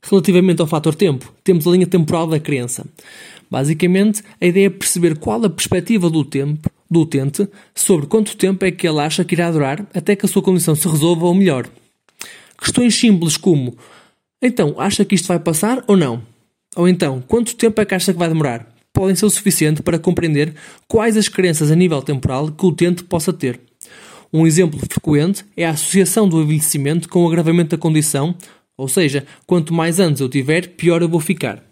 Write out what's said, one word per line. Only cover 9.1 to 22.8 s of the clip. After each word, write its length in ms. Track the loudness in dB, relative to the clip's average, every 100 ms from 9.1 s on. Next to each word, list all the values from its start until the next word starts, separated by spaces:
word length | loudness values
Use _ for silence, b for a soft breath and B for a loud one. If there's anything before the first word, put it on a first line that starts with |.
| -2 -2
que 100 | 0
irá 140 | 0
durar 360 | 0 -2 -4 -8
até 220 | -6 -2 0
que 100 | 0
a 40 |
sua 120 | 0
condição 340 | 2 0 2 0
se 120 | 0
resolva 380 | 0 0 0 2
ou 80 |
melhore. 360 | 2 2 0 -6 _ _ _ _ _ B B B B
Questões 380 | -4 2 2 2
simples 400 | 4 4 2 0
como, 400 | 2 2 0 -10 b b b b _ _
"Então, 340 | -2 0 -2 0
acha 260 | -4 0
que 120 | 0 0
isto 120 | 0
vai 120 | -2
passar 440 | -2 -2 -2 -2 2
ou 100 | 2
não?" 240 | 2 -4 -12 _ _ _ _ 0
Ou 120 | 2
então, 340 | 2 0 -4 -2
"Quanto 280 | -2 -2 0
tempo 260 | 0 0
é 40 | -2
que 100 | -2
acha 180 | -2
que 60 | -2
vai 80 | 0
demorar?" 460 | 0 -2 -4 -12 _ _
podem 220 | -4 -2 2
ser 100 | 0
o 40 |
suficiente 540 | 0 -2 0 0 0
para 160 | -2 -2
compreender 560 | 0 0 0 0 -2 -6 B B _
quais 280 | 0 2 2
as 100 | 0
crenças 420 | 0 0 2 2
a 60 | 4
nível 260 | 4 0
temporal 500 | -4 -4 -2 -4 -6
que 140 | 0 0
o 40 |
utente 340 | 2